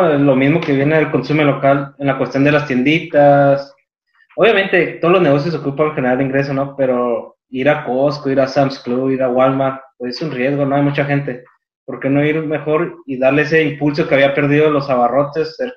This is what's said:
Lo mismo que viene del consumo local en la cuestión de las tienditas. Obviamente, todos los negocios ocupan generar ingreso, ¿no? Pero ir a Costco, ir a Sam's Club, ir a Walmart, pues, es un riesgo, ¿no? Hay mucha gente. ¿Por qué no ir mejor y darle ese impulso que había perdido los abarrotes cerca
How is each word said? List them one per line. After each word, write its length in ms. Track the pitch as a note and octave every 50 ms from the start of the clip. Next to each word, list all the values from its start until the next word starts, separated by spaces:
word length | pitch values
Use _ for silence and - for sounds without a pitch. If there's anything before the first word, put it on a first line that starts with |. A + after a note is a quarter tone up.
| F#3 E3 D3 C#3
Lo 160 | C#3+ C#3+ C3
mismo 260 | B2+ C3+ C#3 D#3 E3
que 120 | E3 - C#3
viene 240 | C3+ C#3 D3 D#3+
del 140 | D#3+ D3+ D3
consumo 320 | - C3+ B2 - D3 D#3 D3+
local 500 | C#3+ C3+ - C#3 C#3 C#3+ D3 C#3+ - - -
en 80 | C#3
la 100 | C#3 C3+ C3+
cuestión 260 | C3 A#2+ - C3+ C#3
de 80 | D3 D3+
las 140 | C#3+ D3
tienditas. 1080 | - B2+ B2 B2 D3 D#3 E3 E3 D#3 - D3 C#3+ C#3+ C#3+ C#3+ C#3+ C#3 C#3 C#3 - - - _ _ _ _ _ _ _ _ _ _ _ _
Obviamente, 600 | - F3+ A3+ A3 G3 F#3+ F#3+ F#3+ F3 D#3 - - - -
todos 100 | E3+ F#3
los 100 | F#3+ F3
negocios 320 | C#3+ C#3 C#3+ C#3+ F3 D#3+
ocupan 400 | C#3 - C#3+ C#3+ D#3 D#3 D#3 D3
generar 260 | D3+ B2+ B2 B2+ C3 C#3
ingreso, 320 | C3 C3+ C#3 C#3 C#3 C3+
¿no? 200 | C3+ C#3 C#3 C#3
Pero 600 | C#3 C3+ B2+ B2 B2 B2 A#2+ A#2 G#2+ - - - _ _ _
ir 180 | C3 B2+ C3 C#3+
a 160 | D3+ D3 -
Costco, 460 | A#2 B2 B2+ C#3 D3 C#3+ C#3+ - C#3
ir 100 | C3+ C3+
a 60 | C3 C3
Sam's 300 | - D3 C#3 C3+ C3+ -
Club, 320 | - B2 B2 B2+ C3 C3+
ir 120 | C3 B2+ C3
a 60 | B2+
Walmart, 540 | B2 B2+ C3 C3+ C3+ C3+ C3+ C3+ C3 - - - _ -
pues, 180 | B2 B2 B2
es 60 | - E3+
un 80 | D3+
riesgo, 340 | C3 B2 B2 C#3 C#3+ C#3+ C#3+
¿no? 120 | C3+ C#3
Hay 60 | C#3+ C#3+
mucha 220 | C#3+ C#3+ D3+ C#3+
gente. 400 | C#3+ C#3+ C#3+ C#3+ C3+ B2 B2 - _ _ _ _ _ _ _ _
¿Por 140 | - B2+ -
qué 100 | - C3+
no 160 | C#3 C#3+ D3
ir 160 | D3+ D3+ D#3+ D#3+
mejor 520 | D3 D#3 D3 D3 D3+ D3+ D#3 F3 - - - -
y 120 | - C3+ B2
darle 240 | C3 C3 C#3+ D3+ D3+
ese 180 | D3 E3 D#3+ D#3
impulso 420 | D3 C#3+ - D3 D3+ C#3+ E3 D#3+
que 80 | - C#3+
había 180 | C3+ C#3 C#3 C#3
perdido 360 | D3+ C#3+ C#3+ D3 D3 D3+ D#3
los 180 | D3+ C#3 C#3 -
abarrotes 680 | C3 B2 A#2+ A#2+ B2 C#3 D3 C#3+ - E3 D#3 D#3 -
cerca 180 | - B2+ B2 -